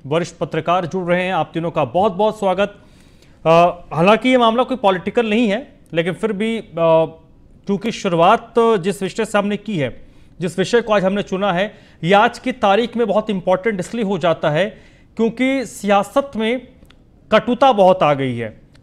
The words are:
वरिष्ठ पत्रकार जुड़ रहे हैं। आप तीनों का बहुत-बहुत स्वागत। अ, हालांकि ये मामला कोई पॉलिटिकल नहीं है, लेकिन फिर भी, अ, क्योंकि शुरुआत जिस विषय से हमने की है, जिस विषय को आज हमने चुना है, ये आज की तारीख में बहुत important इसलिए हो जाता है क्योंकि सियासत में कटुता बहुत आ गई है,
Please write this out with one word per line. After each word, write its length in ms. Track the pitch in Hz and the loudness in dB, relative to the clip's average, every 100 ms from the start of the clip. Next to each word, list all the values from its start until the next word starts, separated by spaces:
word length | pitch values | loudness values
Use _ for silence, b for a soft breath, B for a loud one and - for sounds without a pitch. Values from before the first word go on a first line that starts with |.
| 131 | -4
वरिष्ठ 280 | 156 170 - | -4 -4 -8
पत्रकार 500 | 170 160 160 180 175 | -6 -4 -2 -2 -2
जुड़ 180 | 185 | -4
रहे 200 | 170 175 | -2 -2
हैं। 100 | 180 | 0
आप 180 | 180 151 | -2 -4
तीनों 180 | 165 165 | -4 -4
का 140 | 165 135 | -2 -2
बहुत-बहुत 540 | 165 214 180 214 208 | 0 -2 0 -2 -2
स्वागत। 360 | 196 185 202 - b b b b b b 160 | -2 0 -2 -4 b b b b b b 2
अ, 40 | 165 175 170 - | 4 4 0 -8
हालांकि 360 | 147 180 220 247 | 0 4 4 4
ये 80 | 254 | 4
मामला 260 | 233 226 | 4 2
कोई 140 | 254 262 | -2 0
पॉलिटिकल 520 | 196 185 180 220 226 | 0 0 -2 -2 0
नहीं 180 | 208 240 | 0 0
है, 320 | 202 285 - - | -2 -6 -20 -8
लेकिन 200 | 160 170 | -4 -4
फिर 200 | 165 220 | -2 -4
भी, 240 | 196 220 226 | -4 -4 -4
अ, 80 | - 156 165 160 156 147 _ _ - - - | -8 -2 2 4 2 -4 _ _ -20 -14 -6
क्योंकि 260 | 196 226 | -4 -4
शुरुआत 600 | - 202 170 170 226 233 - | -4 -2 2 4 4 0 0
जिस 440 | 226 220 170 - | 2 2 -2 -4
विषय 220 | 185 - 220 | -6 -6 -2
से 120 | 208 | -2
हमने 200 | 202 208 | -2 -4
की 200 | 208 196 | -6 -4
है, 300 | 127 - - b b - | -4 -8 -20 b b -10
जिस 180 | 175 185 | -8 -4
विषय 220 | 180 240 | 0 0
को 120 | 220 | 2
आज 100 | 208 | 0
हमने 200 | 190 202 | 0 -2
चुना 300 | - 185 202 | -4 -4 -2
है, 200 | 175 208 - b b | -2 -4 -8 b b
ये 100 | 160 | 2
आज 260 | 202 233 233 | 4 4 0
की 120 | 254 | -8
तारीख 460 | - 208 202 233 226 | -2 0 2 0 -2
में 100 | 233 | -2
बहुत 220 | 196 214 | 0 -2
important 500 | 190 180 185 226 202 | -4 0 -2 -2 -4
इसलिए 260 | 175 226 202 | -6 -4 -4
हो 120 | 196 | -2
जाता 320 | 170 160 165 | -2 0 0
है 280 | 151 202 - B B B - | 0 -2 -6 B B B -2
क्योंकि 480 | 226 226 262 269 233 | -2 0 -2 -2 -4
सियासत 680 | - 196 202 196 - 277 214 | -6 0 0 0 -2 -4 -4
में 320 | 220 247 - - - _ _ _ - | -4 -4 -8 -20 -20 _ _ _ 0
कटुता 400 | 220 - 240 269 | 0 2 2 4
बहुत 320 | 214 185 185 | 6 4 4
आ 100 | 156 | 2
गई 240 | 143 135 117 | 0 -2 -6
है, 240 | 113 - - _ | -8 -12 -20 _